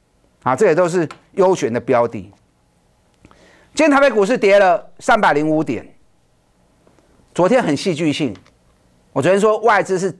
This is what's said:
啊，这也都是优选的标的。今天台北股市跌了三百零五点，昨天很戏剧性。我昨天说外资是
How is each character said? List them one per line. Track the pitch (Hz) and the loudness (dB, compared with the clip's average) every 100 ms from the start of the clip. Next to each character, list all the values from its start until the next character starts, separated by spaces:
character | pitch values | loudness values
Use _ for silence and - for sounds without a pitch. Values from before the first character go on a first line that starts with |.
| _ _ _ _ | _ _ _ _
啊， | 123 131 | -4 0
这 | 208 | 0
也 | 156 | 2
都 | 175 | 0
是 | 180 156 - _ | -2 -6 -10 _
优 | - 185 180 | 0 0 0
选 | 135 | -2
的 | 117 | -4
标 | - 120 120 | -2 0 0
的。 | 113 95 _ _ _ _ _ _ _ _ _ _ _ _ _ _ | -6 -16 _ _ _ _ _ _ _ _ _ _ _ _ _ _
今 | - 311 | 0 2
天 | |
台 | 277 | 4
北 | 277 | 2
股 | 214 196 | 2 0
市 | 240 | 0
跌 | 196 202 | 2 4
了 | 190 170 - - | 4 0 -4 -6
三 | - 214 | 0 2
百 | 190 | 2
零 | 147 156 | 0 0
五 | 156 | -2
点， | 147 107 - _ _ _ _ _ _ _ _ _ _ _ _ _ _ | -4 -8 -12 _ _ _ _ _ _ _ _ _ _ _ _ _ _
昨 | - 180 | -2 2
天 | 254 | 2
很 | 180 139 | 0 -4
戏 | 190 | -4
剧 | 151 165 | -4 -4
性。 | 131 139 92 _ _ _ _ _ _ _ | -4 -6 -8 _ _ _ _ _ _ _
我 | 139 | -4
昨 | 143 | 0
天 | 196 | 2
说 | 214 214 | 0 0
外 | 226 202 | 0 0
资 | 175 185 | 0 -4
是 | 190 | -4